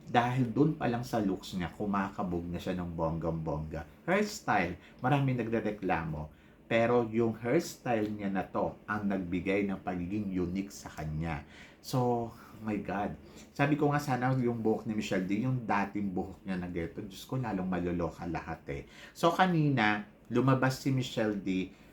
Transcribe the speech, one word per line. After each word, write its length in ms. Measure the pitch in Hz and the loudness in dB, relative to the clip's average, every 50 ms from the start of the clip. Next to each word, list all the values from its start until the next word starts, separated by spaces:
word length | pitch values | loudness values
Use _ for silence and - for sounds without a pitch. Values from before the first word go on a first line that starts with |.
| - | -10
Dahil 480 | - - 120 120 123 123 131 127 117 | 0 2 2 2 2 2 2 0 2
dun 240 | 110 120 147 160 147 | 4 4 4 4 4
pa 160 | - - 123 | 2 0 0
lang 160 | 120 117 123 - | 0 -2 -2 -2
sa 160 | - 117 104 | -2 0 0
looks 320 | 95 92 - - - - | 0 0 -2 -4 -8 -6
niya, 160 | 95 90 82 - - | -4 -4 -4 -4 -4
kumakabog 640 | 107 101 98 98 98 98 - - 98 90 87 87 85 87 | -4 -2 0 0 -2 -2 -4 -6 -4 -4 -2 -4 -4 -4
na 80 | 87 87 | -6 -4
siya 160 | - 98 90 | -4 -4 -4
ng 160 | 92 87 87 | -2 -4 -4
bonggang-bongga. 960 | 85 82 82 80 82 82 78 82 80 82 78 80 76 78 78 78 78 78 76 - - - - | -2 -2 0 0 0 0 -2 -2 -2 -2 -2 -4 -4 -4 -4 -6 -6 -8 -8 -10 -14 -10 -4
Hairstyle, 720 | - 175 202 214 208 - - - - 120 101 90 85 90 - - - - - | 0 0 2 2 0 -2 -4 -2 0 2 2 2 0 -2 -6 -10 -16 -12 -4
maraming 400 | - 127 143 139 135 131 127 120 | 0 2 2 4 4 2 2 0
nagrereklamo. 880 | 113 110 113 113 101 107 104 - - 90 90 82 82 80 78 78 78 78 - - - - - - - - | 0 0 0 0 0 0 -2 -2 -2 0 0 0 -2 -4 -4 -6 -6 -8 -12 -16 -20 -20 -20 -20 -4 0
Pero 400 | 120 113 117 117 123 123 117 110 | 2 4 4 6 4 4 2 2
yung 320 | 110 113 117 113 110 110 | 2 2 2 2 2 0
hairstyle 720 | 117 120 131 170 170 - - - - 127 120 110 107 104 | -2 0 2 2 2 0 -6 -8 -2 0 2 2 2 0
niya 160 | 107 104 101 98 | -2 -2 -2 -2
na 160 | 95 95 90 | 0 -2 -2
to, 320 | - - 110 95 82 - - - | -2 -2 -2 -2 -2 -4 -6 -6
ang 240 | - 104 107 101 101 | -4 -4 -2 0 0
nagbigay 560 | 98 92 92 87 87 90 80 92 95 104 101 98 | 0 0 0 0 -2 0 0 2 2 2 2 2
ng 80 | 95 90 | -2 -2
pagiging 480 | - 90 92 87 87 87 101 107 104 98 | -4 -4 -4 -2 -4 -2 -2 -2 -2 -2
unique 480 | 92 92 90 85 90 95 98 101 - | 0 0 0 0 0 -2 -4 -4 -8
sa 160 | - - - | -12 -14 -12
kanya. 560 | - - 80 78 78 76 80 82 80 71 71 - - - - - - - | -10 -8 -6 -4 -4 -2 -2 -2 -2 -4 -6 -10 -16 -20 -20 -20 -20 -18
So, 560 | - - - 131 123 123 120 120 117 113 - - - - - 104 110 110 | -8 -2 0 2 2 2 2 2 0 -4 -8 -12 -18 -20 -16 -10 -4 -2
my 160 | 107 104 - | -2 -2 -2
God. 320 | - 92 101 104 - 78 - - - - - - - - | -2 -2 -2 -2 -4 -4 -8 -12 -18 -20 -20 -20 -12 -2
Sabi 240 | - 143 143 151 147 | 0 2 2 4 4
ko 160 | 151 143 139 | 4 2 2
nga, 80 | 147 - | 2 2
sana 320 | - 131 123 123 131 131 | 0 0 0 2 2 2
yung 240 | 131 120 120 120 117 | 2 2 2 0 2
buhok 320 | 107 110 110 104 - 113 | 2 2 2 2 0 -2
ni 80 | 107 107 | -4 -4
Michelle 240 | 101 - 104 95 92 | -2 0 0 0 0
D, 240 | 90 101 107 123 131 | 0 0 0 2 0
yung 160 | 131 123 113 | 0 0 0
dating 480 | 101 104 101 98 95 - 104 101 98 | 0 2 2 2 0 -2 -2 -2 -2
buhok 320 | 90 92 90 87 - - - | 0 -2 -2 -4 -8 -10 -8
niya 160 | 98 95 90 | -4 -4 -4
na 80 | 87 87 | -4 -4
ganito, 320 | 85 87 82 82 - - | -4 -4 -4 -4 -6 -8
Diyos 240 | 104 98 - - - | -10 -10 -12 -14 -10
ko, 160 | - 131 131 | -6 -4 -2
lalong 320 | 127 113 101 92 90 92 | -2 -2 -2 -2 -2 0
maloloka 560 | 92 87 87 90 87 87 85 82 - - 87 87 | 0 0 0 0 0 0 -2 -2 -4 -6 -6 -6
lahat 320 | 80 78 - - 80 - - - | -4 -4 -4 -6 -8 -8 -8 -8
eh. 160 | 71 71 - - - - - - - | -8 -8 -8 -12 -16 -18 -20 -18 -4
So, 160 | - - 170 | 0 2 2
kanina, 720 | 170 - 185 185 175 160 151 147 139 123 107 107 107 104 104 - - - - - | 4 6 4 6 6 4 4 4 4 4 4 4 4 2 -2 -8 -14 -20 -10 0
lumabas 560 | 117 123 123 135 131 127 131 131 131 - - | 2 4 6 6 4 6 4 2 2 0 0
si 80 | 143 | 0
Michelle 480 | 131 131 120 - - 127 110 107 107 101 | 2 2 0 0 -2 0 0 0 0 0
D 320 | 92 98 95 92 90 87 - - - - | -2 0 0 0 0 -2 -6 -14 -20 -20